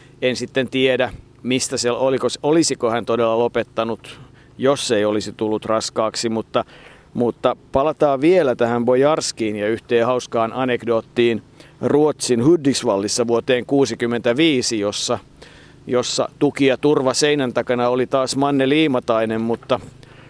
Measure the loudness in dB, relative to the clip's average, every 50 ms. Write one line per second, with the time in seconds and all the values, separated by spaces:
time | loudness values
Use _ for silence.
0 | -20 -20 -10 -4 -2 -2 -2 -2 -6 -4 -4 -4 -2 -2 0 0 2 2 2 2
1 | 0 -2 -4 -12 -20 -20 _ -10 -4 -2 -2 -2 -2 -4 -4 -4 -2 -2 -2 0
2 | 0 0 0 0 -2 -4 -4 -2 -2 0 2 2 2 0 -2 -2 -2 -2 -2 -2
3 | -2 -2 0 0 0 0 2 0 0 0 -2 -4 -6 -4 -4 -6 -4 -4 -6 -10
4 | -12 -20 -20 -20 -20 -20 -20 -20 -20 -20 -8 -2 0 2 2 2 0 0 2 2
5 | 2 2 0 -2 -4 -6 -6 -4 -4 -2 -2 -4 -2 -2 -2 -2 -2 -4 -2 -2
6 | -2 -2 -2 -4 -4 -4 -4 -4 -6 _ -4 -4 -4 -4 -12 -20 -20 -20 -20 -20
7 | -20 _ -4 -2 -2 -2 -2 0 0 -2 -2 -2 -8 -2 0 0 0 0 0 2
8 | 2 2 2 2 4 4 4 4 4 2 2 0 0 0 0 0 2 2 4 4
9 | 4 2 2 0 -2 -6 -6 -4 -4 -4 -2 -2 -2 -2 -2 -4 -2 0 0 2
10 | 2 2 0 -2 -4 -4 -2 -2 -2 -2 -2 -4 -2 -2 -2 -4 -2 -2 -2 -2
11 | -2 -4 0 2 2 2 2 -2 -6 -12 -20 -20 -20 -20 -12 -6 -4 0 2 2
12 | 2 2 0 -2 -2 -2 0 2 4 4 2 4 2 0 -2 0 0 0 0 0
13 | 0 -2 -2 -2 0 0 0 0 2 0 0 0 0 0 0 0 0 0 -2 -4
14 | -4 -4 -4 -2 -2 -2 0 2 2 2 2 0 -2 -2 -2 -2 -2 -2 -4 -4
15 | -4 -4 -4 -6 -8 -16 -20 -20 -20 -20 -20 -20 -20 -20 -20 -16 -8 -2 -2 -2
16 | -2 -2 -2 -4 -4 -4 -2 0 0 0 2 2 2 2 2 2 2 2 2 2
17 | 2 0 0 2 2 2 2 0 -2 -2 -2 -2 -2 -2 0 0 0 0 0 0
18 | -2 0 0 0 0 0 0 0 0 0 2 2 2 2 2 2 2 2 0 -2
19 | 0 0 0 0 2 0 -2 -2 -2 -4 -4 -4 -2 -2 -4 -2 -4 -12 -20 -20
20 | -20 -20 -20 -20 -20